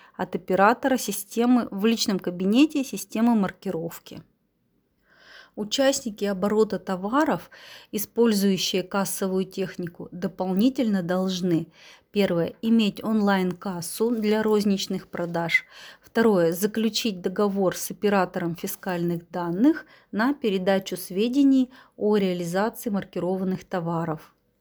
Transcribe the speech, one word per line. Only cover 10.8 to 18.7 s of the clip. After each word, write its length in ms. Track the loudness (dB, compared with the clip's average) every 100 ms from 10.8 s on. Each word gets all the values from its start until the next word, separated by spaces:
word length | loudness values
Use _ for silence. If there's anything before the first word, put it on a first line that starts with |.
| 0 0
должны: 640 | 0 0 0 -2 0 0 -2 -12 -20 -20 _
первое — 420 | 0 2 2 -2 -4
иметь 420 | 2 2 2 -2
онлайн-кассу 1080 | -2 0 2 2 0 -4 -8 -8 -10 -2 -2
для 300 | 0 2 2
розничных 680 | 4 2 2 0 -2 -6 -8
продаж. 560 | -8 -4 -4 -2 -2 -4 -16 -20 -20
Второе — 520 | -6 2 4 6 4
заключить 680 | 2 -2 0 -2 -2 -4 -4
договор 560 | -4 -2 0 2 0 0
с 160 | -8
оператором 640 | -2 0 2 0 -2 -6 -6
фискальных 720 | -8